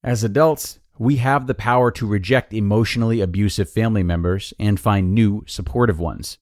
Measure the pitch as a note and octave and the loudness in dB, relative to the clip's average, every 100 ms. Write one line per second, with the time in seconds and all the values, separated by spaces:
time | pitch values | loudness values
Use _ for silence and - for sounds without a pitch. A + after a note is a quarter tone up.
0 | A#2+ A#2+ A2+ G#2 D#3+ D3 - - _ _ | -2 -2 0 2 2 2 -8 -16 _ _
1 | A#2 C#3+ B2+ C#3 C3 - A#2+ B2 B2 - | 0 2 2 0 -2 -4 2 2 2 0
2 | A2 G#2 F#2 B2+ - A2 G2+ G#2+ A2+ A#2+ | -2 -2 2 0 0 -2 2 2 2 0
3 | A2+ A2+ F#2 F#2 G#2 - F#2+ - A2+ G#2+ | 0 0 0 0 0 0 -2 0 0 2
4 | F2 E2+ E2+ G2 - - G#2 G2 A2+ G2+ | 0 0 0 -2 -6 -4 -2 0 0 0
5 | F#2 G#2 A2 G2+ - - E2 A#2+ A#2+ E2+ | 2 2 2 0 -8 -10 -6 0 0 0
6 | E2+ - - - | -6 -8 -14 -16